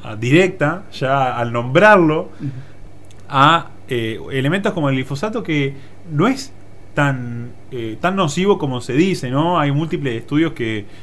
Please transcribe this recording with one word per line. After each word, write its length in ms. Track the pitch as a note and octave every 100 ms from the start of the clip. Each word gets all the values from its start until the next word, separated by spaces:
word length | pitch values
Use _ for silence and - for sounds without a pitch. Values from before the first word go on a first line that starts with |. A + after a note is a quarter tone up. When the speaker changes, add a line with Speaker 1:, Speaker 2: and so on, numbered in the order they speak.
Speaker 1:
a, 100 | A#2+
directa, 680 | G#2+ A#2+ D#3+ F#3+ F#3+ D3 F3 -
ya 440 | - C3 C#3 B2+ A#2
al 160 | A#2+
nombrarlo, 760 | A#2+ B2 C#3+ G#3+ G3+ D#3+ D#3 F#3+ -
Speaker 2:
Ujú. 120 | C#3+ B2+ - - - - - - -
Speaker 1:
a, 420 | C#3 C#3+ E3+ - - -
eh, 320 | B2 A2+ G2+ -
elementos 400 | C3 C3+ F#3+ G3+
como 160 | F3+ C#3+
el 60 |
glifosato, 480 | C3 C3 C#3 G#3+ A3+
que 320 | F3 D3+ C#3 C3+ - - F3
no 160 | D3+ G#3+
es 240 | C4+ - - - - -
tan, 560 | - C#3+ C3 A#2+ A#2+ A#2+ - -
eh, 240 | B2+ A2+ A2
tan 140 | F3
nocivo 440 | G3 E3 D#3 F#3+ G3
como 220 | C#3+ B2
se 120 | -
dice, 380 | B2+ F#3+ E3+ B2+
¿no? 280 | C3+ E3 F3
Hay 140 | C#3+
múltiples 420 | C#3+ D#3+ F3 C#3
estudios 380 | A2+ A2 D3 E3
que, 340 | - A2+ A2 - -